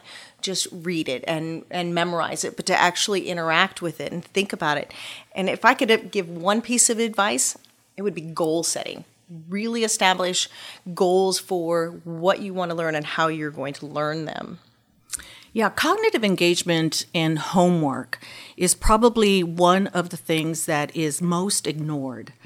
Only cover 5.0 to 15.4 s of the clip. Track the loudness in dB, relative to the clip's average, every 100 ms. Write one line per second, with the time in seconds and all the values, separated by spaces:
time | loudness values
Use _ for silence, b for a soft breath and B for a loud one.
5 | B B B -4 -2 2 4 4 4 2
6 | 0 -6 -6 -2 0 0 2 2 2 2
7 | 0 0 0 0 -2 -4 _ _ _ -6
8 | -6 -6 -6 -2 0 0 -2 -4 -6 -12
9 | -16 _ -20 -18 -8 -6 -4 -2 -2 4
10 | 4 4 0 -2 -4 B B B -6 0
11 | 4 4 4 0 -2 -4 0 0 -2 -6
12 | -12 -2 0 0 -2 -4 -4 -2 -2 -2
13 | -4 0 0 0 -6 -6 -8 -8 -8 -4
14 | -4 -4 -6 -10 -12 -14 _ _ _ _
15 | -14 B B B